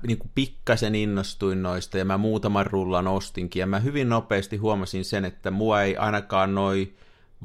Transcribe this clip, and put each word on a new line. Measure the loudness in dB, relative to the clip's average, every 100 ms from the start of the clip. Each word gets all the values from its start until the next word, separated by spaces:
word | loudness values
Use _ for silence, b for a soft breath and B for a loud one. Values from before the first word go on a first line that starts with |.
| -2
niinku | -2 -2
pikkasen | -2 -2 -2 0 0 2
innostuin | 0 0 -2 -4 -2 -2 0
noista | -2 -4 -4 -2
ja |
mä | 0 2
muutaman | 2 0 2 2 2
rullan | 0 2 0 2
ostinkin | 0 -2 -6 -4 -2
ja | 0
mä | 0
hyvin | 0 0 2
nopeasti | 2 2 0 0 -2
huomasin | 0 0 -2 -4
sen, | -2 -2
että | -2 -4 -4
mua | 0 2 4
ei | 2 2
ainakaan | 0 0 0 2 2
noi | 2 2 0 -2 b b b b -2